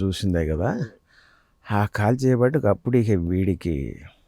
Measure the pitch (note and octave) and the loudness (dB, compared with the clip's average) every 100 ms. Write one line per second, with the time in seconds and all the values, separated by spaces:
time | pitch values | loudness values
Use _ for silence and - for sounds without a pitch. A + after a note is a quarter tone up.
0 | F#2+ F2+ G2 F2 D#2 D#2 G#2+ A3 D#3 - | -2 -2 0 0 0 0 -2 -2 -6 -10
1 | _ _ _ _ _ _ - G#2 G#2 - | _ _ _ _ _ _ -6 -2 -2 0
2 | G#2 B2+ C3 B2 B2 D3+ G#2 G2 - B2 | 0 2 2 2 2 2 0 0 0 0
3 | A2 F#2+ E2+ F#2 F#2+ F2 F2 C#2+ A#1+ - | 2 2 0 0 0 -2 -2 -4 -6 -10
4 | - _ | -18 _